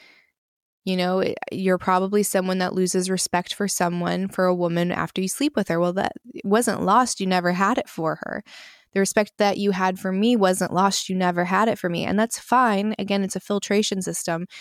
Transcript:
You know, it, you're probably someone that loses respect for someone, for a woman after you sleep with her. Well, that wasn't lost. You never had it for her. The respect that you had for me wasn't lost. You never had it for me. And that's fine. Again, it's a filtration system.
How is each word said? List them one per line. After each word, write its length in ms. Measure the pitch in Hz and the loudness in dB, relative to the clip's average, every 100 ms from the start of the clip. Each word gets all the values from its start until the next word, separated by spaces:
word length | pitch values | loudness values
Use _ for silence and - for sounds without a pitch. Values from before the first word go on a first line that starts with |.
| - _ _ _ _ _ _ _ | -20 _ _ _ _ _ _ _
You 140 | 185 185 | -4 -2
know, 220 | 180 190 | 0 0
it, 200 | - - - | 0 -4 -8
you're 280 | 185 185 185 | -2 0 2
probably 420 | - 185 190 208 | 2 0 2 0
someone 380 | 196 196 185 185 | 2 0 0 0
that 160 | 180 | 0
loses 340 | 185 185 185 185 | 0 0 0 0
respect 460 | 185 - 175 - | -2 -2 -2 -4
for 120 | - 202 | -4 -4
someone, 600 | - 175 175 175 180 196 | 0 -2 0 -2 -2 -4
for 180 | - | 0
a 80 | 185 | 0
woman 380 | 180 175 170 175 | 2 0 0 0
after 280 | 175 165 - | -2 -4 -4
you 80 | 190 | -4
sleep 280 | - 294 | -2 -2
with 120 | 226 190 | -2 0
her. 100 | 165 | 0
Well, 140 | 175 | 0
that 180 | 185 - - 240 - | 0 -4 -6 -18 -8
wasn't 400 | 196 220 240 170 | 0 2 2 0
lost. 360 | 180 220 247 - | 2 4 2 -2
You 60 | |
never 280 | 185 180 175 | 0 2 2
had 260 | 180 202 254 | 2 2 0
it 100 | - | -4
for 300 | - 160 156 | -4 -4 -4
her. 220 | - - - - - - _ | -6 -10 -12 -20 -20 -20 _
The 60 | 196 | -2
respect 320 | 190 220 208 - | 0 2 0 0
that 180 | 202 196 | 0 2
you 140 | 202 | 0
had 280 | 185 185 185 | 2 0 -2
for 140 | 190 | -2
me 240 | 190 233 240 | 2 2 4
wasn't 360 | 185 185 180 | 4 2 0
lost. 360 | 180 196 - - | 2 2 0 -2
You 60 | 185 | 0
never 260 | 180 175 | 0 0
had 240 | 175 190 226 | 0 2 2
it 100 | - | 0
for 120 | 180 | -2
me. 160 | 170 | -2
And 120 | - 196 | 0 0
that's 220 | 226 - | 0 -2
fine. 560 | - 247 240 196 214 - | 0 4 4 2 0 -2
Again, 260 | 196 196 | -2 0
it's 120 | 190 | 0
a 60 | 185 | -4
filtration 600 | - 202 - 208 214 190 | -4 -4 0 0 2 -2
system. 460 | 185 175 - 165 180 - | -4 -6 -4 -4 -6 -14